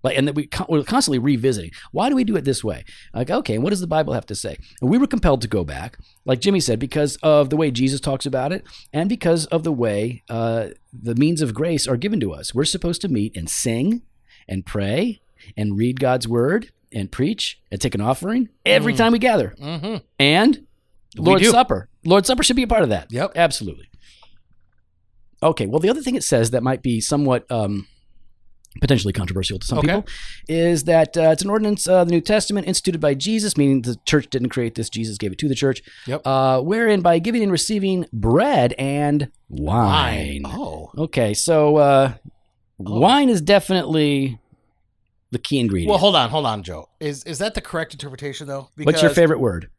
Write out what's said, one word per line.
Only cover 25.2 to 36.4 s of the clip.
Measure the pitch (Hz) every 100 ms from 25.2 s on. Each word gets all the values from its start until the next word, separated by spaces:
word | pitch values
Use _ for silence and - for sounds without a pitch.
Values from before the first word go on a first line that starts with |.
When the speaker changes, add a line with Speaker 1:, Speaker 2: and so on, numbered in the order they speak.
| - _
Speaker 1:
Okay, | 156 160 101
well, | 139
the | 185
other | 269
thing | 262
it | 254
says | - 127 113
that | 123
might | 127 131
be | 131 113
somewhat, | - 143 143 123 -
um, | 120 101 101 98 _ _ - - _ - - _ -
potentially | - 127 98
controversial | 95 90 92 92 95
to | -
some | -
Speaker 2:
Okay. | 151
Speaker 1:
people, | 196 - - - - -
is | 165 170 170
that, | 156 165 156 170
uh, | 160
it's | 156
an | 196
ordinance | 214 214 208 175
of | 185 175
the |
New | 170
Testament | 165 214 - 202 170
instituted | 190 - 170
by | 151
Jesus, | 139 196 220 208 151
meaning | 139 135
the | 120 113 -
church | 151 -
didn't | 131 123
create | 127 117 113
this, | 110
Jesus | 110 110 104
gave | 104
it | 92
to | 151
the | 131
church, | 139 127 - - -
Speaker 2:
Yep. | 139
Speaker 1:
uh, | - 135